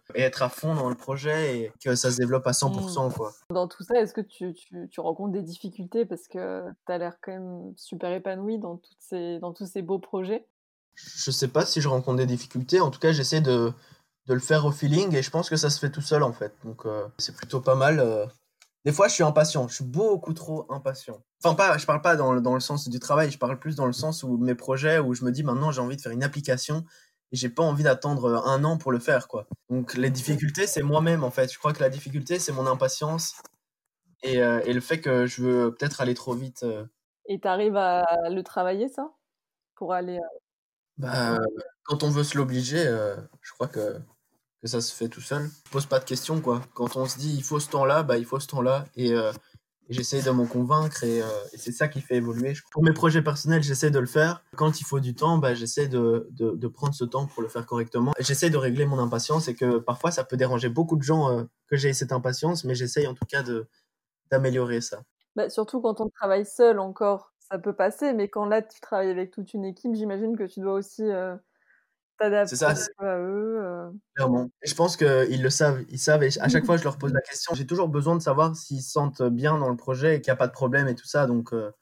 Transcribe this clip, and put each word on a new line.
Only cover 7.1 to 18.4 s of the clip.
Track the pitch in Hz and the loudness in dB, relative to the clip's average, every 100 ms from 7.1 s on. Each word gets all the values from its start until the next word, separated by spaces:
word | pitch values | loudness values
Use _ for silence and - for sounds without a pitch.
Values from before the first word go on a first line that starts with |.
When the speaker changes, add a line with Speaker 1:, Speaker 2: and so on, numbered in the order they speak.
| 170 | -10
Speaker 2:
quand | - | -14
même | 190 185 180 185 - | -12 -12 -12 -14 -16
super | - 170 180 | -14 -8 -6
épanoui | 180 190 190 202 220 | -6 -6 -6 -6 -6
dans | 185 175 | -8 -12
toutes | _ _ | _ _
ces, | - 185 175 170 | -10 -8 -6 -6
dans | 175 | -8
tous | 170 190 | -10 -10
ces | 202 | -8
beaux | 170 190 | -4 -4
projets. | - 196 185 226 - _ _ _ _ - | -4 -6 -4 -6 -8 _ _ _ _ -20
Speaker 1:
Je | - - - | -16 -8 -4
sais | 131 131 | -2 0
pas | 156 - | 2 0
si | 156 | 0
je | 143 | 0
rencontre | 131 127 127 | 0 0 0
des | 123 | 0
difficultés. | 123 - 127 127 180 | -2 -4 -6 2 2
En | 156 | 2
tout | - | 2
cas, | 160 | 2
j'essaie | 151 131 156 | 2 2 2
de, | 143 123 117 117 _ - _ _ - | 4 4 2 -2 _ -20 _ _ -2
de | |
le | 127 | 0
faire | - 156 | 2 4
au | 147 | 2
feeling | 143 147 151 196 | 2 2 4 4
et | 143 | 2
je | 131 | 0
pense | 160 - | -2 0
que | 156 | 0
ça | 147 | 0
se | 147 | 0
fait | 143 | -2
tout | 147 | -4
seul, | 147 151 | 0 2
en | 135 | 2
fait. | 113 104 - | 0 -8 -10
Donc, | 113 113 110 | -14 -10 -6
euh, | 107 101 - | -6 -6 -8
c'est | - | -10
plutôt | 123 120 135 | -10 -6 -2
pas | 131 | 4
mal, | 131 139 156 | 4 6 4
euh. | 120 110 110 - | 4 2 -4 -8